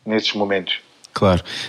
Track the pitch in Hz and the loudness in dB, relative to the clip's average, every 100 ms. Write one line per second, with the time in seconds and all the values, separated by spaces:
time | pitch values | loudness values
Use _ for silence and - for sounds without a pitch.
0 | 110 110 - 104 101 98 87 - - _ | -2 0 0 0 0 -2 -2 -6 -8 _
1 | - - 101 90 - - | -14 0 4 4 0 -8